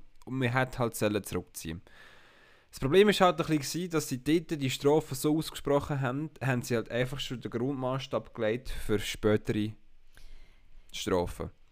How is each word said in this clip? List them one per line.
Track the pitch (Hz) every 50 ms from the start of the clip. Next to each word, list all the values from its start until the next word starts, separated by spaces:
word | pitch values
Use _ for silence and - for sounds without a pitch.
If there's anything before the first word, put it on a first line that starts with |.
| - - - - -
und | - 123 131
man | 131 120 120
hat | 131 131 127 - -
halt | 123 117 -
sollen | - 113 104 104 104 95
zurückziehen. | - - 92 90 - - - - 82 80 85 - - - - - - - - - - - - - - - - _ _
Das | - -
Problem | - 131 151 190 208 214
ist | 190 -
halt | 196 180 170 156
ein | 156
bisschen | 139 156 151 135
gsi, | - - 156 180 180
dass | 165 156 147 -
sie | 139 123 -
dort | 143 156 180 165 - 170 147 139
die | 131
Strafe | 131 - - 143 147 156 151 - 135
so | 131 - 151 151
ausgesprochen | 160 156 - - - - - 143 - - - 151 135
haben, | 135 123 123 139 156 156 - -
haben | - 135 127 120 120
sie | - 123
halt | 113 110 -
einfach | - 117 127 127 - 131
schon | - - 135 117
den | - 107
Grundmaßstab | 110 117 120 135 143 127 131 127 131 135 131 - - 113 - - -
gelegt | - 113 107 113 123 131 -
für | - - - - 107 104
spätere | - - - - - 107 107 107 - - 113 107 104 107 110 - - - - - - - - - - - - - - - - - - - - - - - -
Strafen. | - - 104 95 90 85 - - - - - - - - -